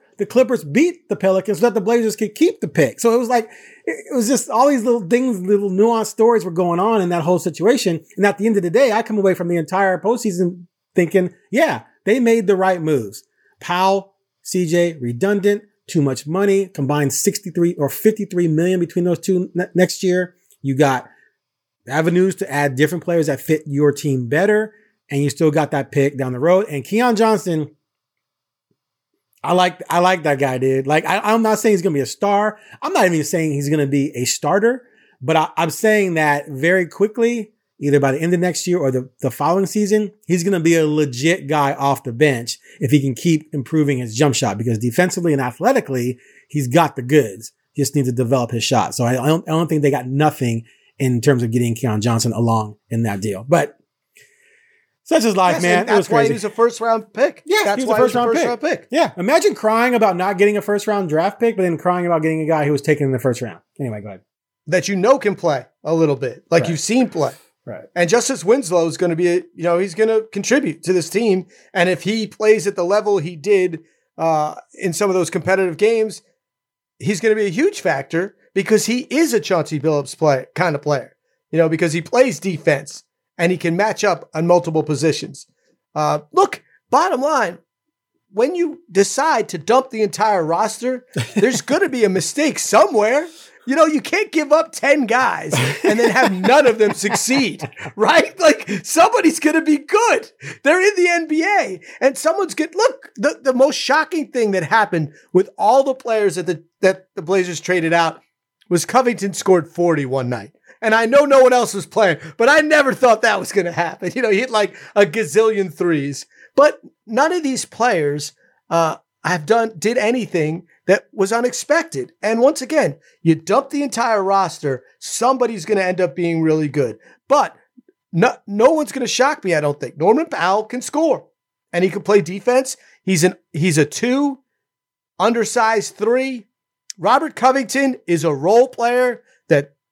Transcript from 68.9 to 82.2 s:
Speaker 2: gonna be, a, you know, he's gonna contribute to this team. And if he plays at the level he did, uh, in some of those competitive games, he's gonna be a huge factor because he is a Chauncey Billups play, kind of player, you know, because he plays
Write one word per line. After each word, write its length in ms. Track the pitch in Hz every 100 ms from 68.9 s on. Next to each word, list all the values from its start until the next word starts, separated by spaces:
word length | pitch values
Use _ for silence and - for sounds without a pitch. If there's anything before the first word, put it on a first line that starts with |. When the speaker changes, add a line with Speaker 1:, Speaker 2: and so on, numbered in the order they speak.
| -
Speaker 2:
gonna 180 | 180 165
be, 120 | 175
a, 80 | 175 - 139
you 80 |
know, 160 | 165 175
he's 160 | 196 165
gonna 260 | 220 220 220
contribute 520 | 202 196 269 185 147
to 100 | 165
this 160 | 185 165
team. 380 | 202 233 190 - _ _
And 160 | 190 175
if 140 | 180
he 240 | 185 220 208
plays 400 | - 214 220 180
at 80 | 196
the 80 | 175
level 320 | 208 208 202
he 180 | 160 165
did, 460 | 185 196 185 165 _ _ _ -
uh, 380 | 165 156 151 - - -
in 180 | 175
some 160 | 160 202
of 40 |
those 160 | 185 170
competitive 480 | 180 180 190 185 156
games, 440 | 208 226 220 - _ _ _ _ _ _ _ _
he's 200 | 143 190
gonna 160 | 220 214
be 120 | 202
a 20 |
huge 320 | 170 370 403
factor 540 | 180 139 139 165 196 _ _
because 320 | 196 - 220 214
he 220 | 247 -
is 240 | 262 330
a 60 | 226
Chauncey 400 | - 180 147 151
Billups 380 | 151 147 131 -
play, 280 | 156 131 - -
kind 200 | 180 143
of 60 |
player, 340 | 147 139 110 _ _ _ -
you 60 | 160
know, 100 | 160
because 240 | 160 170
he 80 | 165
plays 380 | 165 247